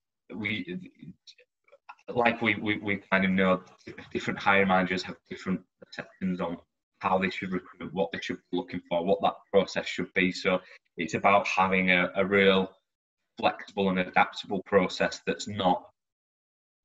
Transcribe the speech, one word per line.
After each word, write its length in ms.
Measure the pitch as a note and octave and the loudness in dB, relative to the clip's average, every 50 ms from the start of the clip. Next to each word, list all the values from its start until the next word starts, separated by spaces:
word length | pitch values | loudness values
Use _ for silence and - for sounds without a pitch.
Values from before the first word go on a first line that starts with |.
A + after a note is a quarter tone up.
| _ _ _ _ _ - - | _ _ _ _ _ -16 -12
we, 440 | - G#2 G2+ G#2+ G#2+ - - F2+ F#2 - - _ - - D#3 F#3 _ _ - - _ _ _ _ _ _ _ _ - _ - - _ _ - | -8 -6 -6 -6 -6 -8 -8 -10 -12 -12 -14 _ -20 -20 -20 -20 _ _ -20 -20 _ _ _ _ _ _ _ _ -20 _ -20 -20 _ _ -8
like 340 | - B2 A#2+ A#2 A#2 - A#2 | -2 0 2 2 0 0 0
we, 120 | A2 G#2 | 0 0
we, 220 | G2+ G#2 G#2 G#2 - | 0 0 -2 -2 -2
we 180 | - G#2 G2 F#2+ - - | -2 -4 -4 -4 -4 0
kind 140 | F#2+ F#2+ F#2+ | 0 2 2
of 60 | F#2+ | 2
know 320 | F#2 F#2+ F#2+ F#2 F#2 F2+ - - - _ - - - - - - - | 2 2 4 4 2 2 -2 -8 -20 _ -20 -20 -18 -18 -14 -8 -8
different 260 | - - A#2+ F#2 - | -8 -6 -6 -6 -2
hiring 300 | - G#2 G2 G2 G2 F#2 | 2 4 4 4 4 4
managers 340 | F#2 F#2 F#2 F2 F#2 F#2 - | 4 4 2 2 -2 -4 -6
have 140 | - E2+ - _ - | -8 -12 -16 _ -18
different 320 | - - - F#2+ F#2+ - - _ _ _ - | -16 -10 -6 -4 -4 -4 -4 _ _ _ -20
perceptions 580 | - - - - - _ - F#2+ F#2 F2+ F2+ | -18 -14 -14 -14 -14 _ -6 -4 -4 -2 -2
on 180 | F2+ E2+ F2 - - _ _ _ _ _ _ - | -4 -6 -6 -8 -12 _ _ _ _ _ _ -6
how 180 | - G2 F#2+ F#2+ | -2 0 0 0
they 120 | F#2+ F#2 | 0 0
should 200 | - - G2+ F#2 | -4 -4 -8 -6
recruit, 420 | F#2 F2+ - - - - E2+ D#2+ D#2 | -6 -6 -6 -8 -16 -14 -12 -8 -2
what 200 | F#2 F#2 - - | -2 -2 -2 -4
they 80 | F#2 | -8
should 180 | - - F2+ - _ _ | -8 -8 -10 -10 _ _
be 60 | - | -4
looking 240 | F2+ - - - F2+ - - | -4 -4 -4 -8 -10 -6 -4
for, 160 | F2 E2+ E2+ | -2 -2 2
what 160 | F#2+ F#2+ - F#2+ | 2 0 2 2
that 120 | F2+ - - - _ | -2 -2 -4 -4 _
process 380 | - G2 F#2 - - F#2 - - | 2 2 2 2 0 -6 -6 -6
should 240 | - - F#2 - - | -6 -6 -6 -4 0
be. 160 | F#2+ F#2 F#2+ | 0 0 0
So 300 | F2+ - - F#2+ F#2 F#2 - - - - _ _ _ | 0 -2 -2 0 0 -2 -2 -6 -20 -20 _ _ _
it's 180 | - E2 D#2+ - | -8 -8 -6 -4
about 320 | F#2 - G2+ G2+ G2+ - - | 0 4 4 4 4 4 2
having 420 | - - F#2+ F#2+ F#2+ F#2+ F#2 F#2 | 0 2 2 2 2 2 2 4
a, 200 | F2+ F2+ F2+ - - | 4 2 2 0 0
a 100 | G2 G2 | -2 0
real 460 | F#2 G2+ G2 G2 G2 F#2+ F#2+ F#2+ - - _ _ _ _ _ _ _ _ _ _ _ _ - | 2 4 4 6 6 4 4 2 -2 -6 _ _ _ _ _ _ _ _ _ _ _ _ -2
flexible 500 | A3 - - - - - - G2+ G2 F#2+ | -2 -2 -2 -2 -10 -10 -4 -2 0 0
and 100 | F#2 F#2 | 0 0
adaptable 640 | F2+ - - G2 G2+ - - - - - G#2 F#2 - | -2 0 2 2 2 2 0 -12 -10 -6 -6 -6 -2
process 540 | - G2+ G2 F2+ F2 - - F#2 E2+ - - - | 2 4 4 4 2 0 -2 -2 -2 -2 -4 -6
that's 220 | - E2 - - G#2 | -6 -6 -6 -6 -8
not, 380 | G#2 G2+ F#2+ F2+ F2 - - - _ _ _ _ _ _ _ _ _ _ _ _ _ _ _ _ _ _ _ | -6 -2 0 0 0 0 -2 -12 _ _ _ _ _ _ _ _ _ _ _ _ _ _ _ _ _ _ _